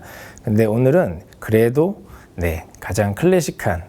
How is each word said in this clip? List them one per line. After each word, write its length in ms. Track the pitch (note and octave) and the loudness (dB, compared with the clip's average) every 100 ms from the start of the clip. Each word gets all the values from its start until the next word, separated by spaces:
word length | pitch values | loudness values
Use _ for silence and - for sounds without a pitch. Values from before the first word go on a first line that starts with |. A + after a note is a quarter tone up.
| - - - - - | -10 -20 -20 -10 -2
근데 180 | G#2+ | 2
오늘은 560 | G#2+ A2+ C3 F3 B2+ E2+ - - | 2 2 2 2 0 -4 -14 -14
그래도, 640 | - A2 A#2 C3 F3+ G#3 - - - - | 0 2 4 2 -2 -2 -14 -20 -18 -6
네, 280 | E2+ D#2+ - - | -4 -4 -10 -16
가장 340 | - G#2 G2+ G2 | -6 -2 -2 0
클래식한, 680 | F3 F#3 E3 - G#2+ F2 | 2 2 0 -4 -4 -4